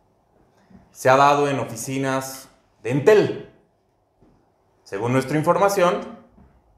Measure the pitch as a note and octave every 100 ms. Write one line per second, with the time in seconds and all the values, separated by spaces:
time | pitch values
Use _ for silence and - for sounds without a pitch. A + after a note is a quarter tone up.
0 | _ _ _ _ _ _ _ - _ -
1 | B2+ C3+ C#3+ D3 C#3+ C3 A2 A2+ - C3+
2 | C3+ C3 C3 - - _ _ _ A2 C#3
3 | E3 G#3+ D3 - - _ _ _ _ _
4 | _ _ _ _ _ _ _ _ - G2
5 | A#2 C3 B2+ D3+ D#3 E3+ G3 G3 F3 G3+
6 | - - - _ - _ _